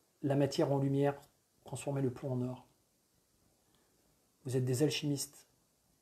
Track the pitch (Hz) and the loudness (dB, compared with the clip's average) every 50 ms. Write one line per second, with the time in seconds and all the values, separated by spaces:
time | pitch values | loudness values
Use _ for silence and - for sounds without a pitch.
0 | _ _ _ _ - 135 135 143 139 139 - 170 156 135 139 139 139 139 139 139 | _ _ _ _ -2 0 2 4 2 2 4 2 2 2 2 2 2 2 2 2
1 | 143 143 143 - - - _ _ _ _ _ _ _ - 135 - - 143 135 139 | 2 2 0 -2 -10 -20 _ _ _ _ _ _ _ -14 -12 -8 -6 -4 -2 0
2 | 135 123 120 - 156 135 127 123 123 127 123 - - _ _ _ _ _ _ _ | -2 -2 -2 -4 -6 -4 -4 -2 -4 -4 -6 -10 -16 _ _ _ _ _ _ _
3 | _ _ _ _ _ _ _ _ _ _ _ _ _ _ _ _ _ _ _ _ | _ _ _ _ _ _ _ _ _ _ _ _ _ _ _ _ _ _ _ _
4 | _ _ _ _ _ _ _ _ - 131 123 131 127 127 127 117 151 147 - - | _ _ _ _ _ _ _ _ -6 -2 -2 0 0 0 2 2 2 2 2 0
5 | 151 143 143 139 - - - - - _ _ _ _ _ _ _ _ _ _ _ | -2 -2 -2 -2 -6 -10 -12 -20 -20 _ _ _ _ _ _ _ _ _ _ _